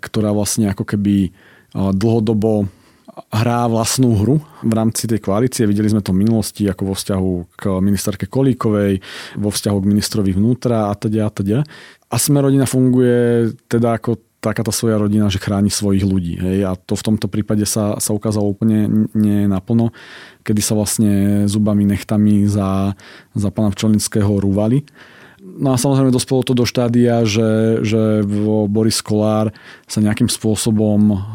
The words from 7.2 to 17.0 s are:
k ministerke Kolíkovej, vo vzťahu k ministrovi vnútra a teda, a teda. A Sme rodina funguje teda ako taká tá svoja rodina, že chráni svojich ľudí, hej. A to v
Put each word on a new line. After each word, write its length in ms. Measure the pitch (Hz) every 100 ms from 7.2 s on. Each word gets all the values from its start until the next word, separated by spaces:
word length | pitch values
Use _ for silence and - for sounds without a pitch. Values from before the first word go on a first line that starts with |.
| 95 90 85 _
k 20 | 107 95
ministerke 400 | 98 101 - 98
Kolíkovej, 800 | 101 131 135 123 117 104 101 95 - - - -
vo 160 | 104
vzťahu 240 | 101 - 101
k 140 | 95
ministrovi 400 | 104 98 110 98
vnútra 560 | 95 107 123 127 117 104
a 80 | 104
teda, 320 | 113 107 107
a 20 |
teda. 280 | - 98 110 151 - - - _
A 80 | -
Sme 240 | - 143
rodina 240 | 139 135 135
funguje 840 | 131 127 127 123 120 120 120 113 - _
teda 240 | 117 117 113
ako 240 | - 113 _ _
taká 180 | 110 107
tá 80 | 110
svoja 320 | 107 117 107
rodina, 320 | 104 107 104
že 80 | 98
chráni 320 | - 101 101
svojich 320 | - 104 98
ľudí, 300 | 98 95 85 90
hej. 300 | 92 95 98
A 80 | 92
to 160 | -
v 140 | 107